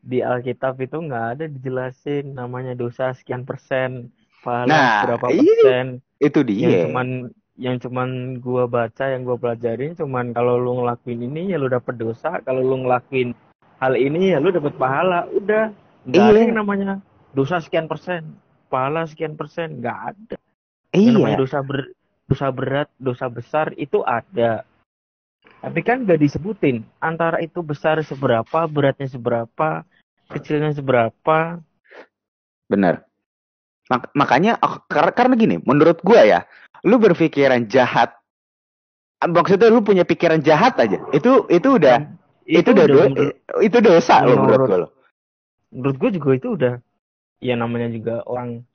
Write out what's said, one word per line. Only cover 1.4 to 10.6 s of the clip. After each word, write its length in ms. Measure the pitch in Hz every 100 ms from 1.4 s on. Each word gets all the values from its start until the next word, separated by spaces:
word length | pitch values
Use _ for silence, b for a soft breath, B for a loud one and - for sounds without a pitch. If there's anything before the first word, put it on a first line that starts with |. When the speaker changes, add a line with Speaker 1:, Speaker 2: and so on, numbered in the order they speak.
| 160
Speaker 1:
dijelasin 880 | 139 131 127 127 123 - 143 143
namanya 400 | 135 123 123 131
dosa 360 | 123 120 120 131
sekian 320 | 127 - 123
persen, 680 | 127 135 _ 131 131 127 120 _ _ _
pahala 280 | - 120 123
Speaker 2:
Nah, 280 | 156 131 107 101
Speaker 1:
berapa 200 | 117 -
Speaker 2:
iya. 120 | 196
Speaker 1:
persen. 440 | 311 453 415 127 131 127 _ _
Speaker 2:
Itu 300 | 147 156 127
dia. 180 | 101 165
Speaker 1:
Yang 80 | 101 80
cuman, 200 | 127 127 127 123 _ _ _
yang 180 | 127 127
cuman 320 | 123 127 127 127 127 127
gua 260 | 123 127 123
baca, 400 | 120 113 _ 135
yang 160 | 131 127
gua 80 |
pelajarin, 640 | 120 120 117 117 113 143 170
cuman 320 | 151 127 120
kalau 260 | 120 123
lu 220 | 123